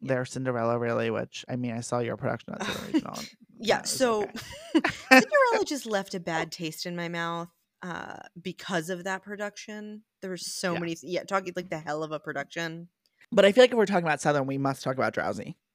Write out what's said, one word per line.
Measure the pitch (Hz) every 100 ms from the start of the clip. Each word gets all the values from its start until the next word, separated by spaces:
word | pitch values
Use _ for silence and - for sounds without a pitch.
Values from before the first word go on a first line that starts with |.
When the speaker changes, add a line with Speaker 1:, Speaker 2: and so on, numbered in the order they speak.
Speaker 1:
Yeah. | 135
Speaker 2:
their | 131 127
Cinderella, | 139 131 120 117 117
really, | 120 117 113
which, | 110 - - -
I | 127
mean, | 123
I | 117
saw | 113 120
your | 120 110
production | 123 120 -
at | -
Southern | - -
Speaker 1:
<laughs> | -
Speaker 2:
Regional, | 320 - -
and | - - - -
Speaker 1:
Yeah, | 214 202
Speaker 2:
that | -
was | -
Speaker 1:
so | 254 220
Speaker 2:
okay. | 202 - - 571 659
Speaker 1:
<laughs> | 330 - - -
Cinderella | 262 - 587 508 466 392
just | 285 226
left | 202 196
a | 190
bad | 175 160 165
taste | - 165 156 180
in | 175
my | 170
mouth, | 170 170 170 170 _ _ _
uh, | 185 165 - - - -
because | 185 170 - 185 160
of | 180
that | 180 190
production. | 196 202 208 202 - 214 214 214 - _
There | 190
were | 180
so | - - 185
Speaker 2:
Yeah. | 170
Speaker 1:
many, | 170 165
yeah, | 139 180
talking, | - 196 180 180
like, | 180
the | 160
hell | 160 151
of | 156
a | 151
production. | 156 143 139 - 170 165 170 _ _ _ _
Speaker 2:
But | 220
I | 196
feel | 202
like | 247
if | 247
we're | 196
talking | 196 165
about | 147
Southern, | 160 147 135
we | 139
must | 139 135
talk | - 131
about | 110
Drowsy. | - 80 107 - - _